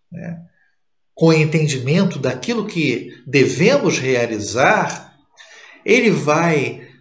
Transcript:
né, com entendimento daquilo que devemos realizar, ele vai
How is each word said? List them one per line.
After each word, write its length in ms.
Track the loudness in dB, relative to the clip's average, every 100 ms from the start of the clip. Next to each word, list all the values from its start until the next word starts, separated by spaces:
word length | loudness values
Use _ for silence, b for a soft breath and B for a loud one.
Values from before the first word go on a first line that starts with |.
| _
né, 280 | -16 -14 -14 -18 _ _ _ _ _ _ 0
com 160 | 2
entendimento 840 | 4 2 0 0 -2 0 0 0 -2
daquilo 480 | -4 -4 -4 -4 -4
que 440 | -2 -2 -2 -8 B -2
devemos 760 | 2 2 4 2 4 2 -2
realizar, 1120 | 0 0 0 -4 -6 0 2 2 -2 -8 -16 _ _ B B B B B 0
ele 240 | 2 2
vai 760 | 0 0 0 2 0 -2 -8 B B